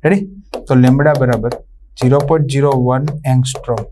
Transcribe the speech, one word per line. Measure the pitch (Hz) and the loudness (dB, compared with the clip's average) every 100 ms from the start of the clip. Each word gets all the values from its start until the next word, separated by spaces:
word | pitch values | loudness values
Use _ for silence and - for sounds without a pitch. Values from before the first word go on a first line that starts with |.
રેડી? | 156 202 196 - - - - | 2 0 -2 -14 -14 -14 0
તો | 131 127 | 4 4
લેમ્બડા | 135 147 147 | 4 2 2
બરાબર | 127 120 113 - - - - - | 0 -2 -4 -8 -14 -20 -20 -4
ઝીરો | 127 139 143 | 0 2 2
પોઇન્ટ | 160 143 135 | 0 0 0
ઝીરો | 143 135 123 | 0 0 0
વન | 127 147 151 139 131 | 0 -2 -6 -2 0
એંગસ્ટ્રોમ. | 127 - - 113 104 | 0 -6 -6 -6 -6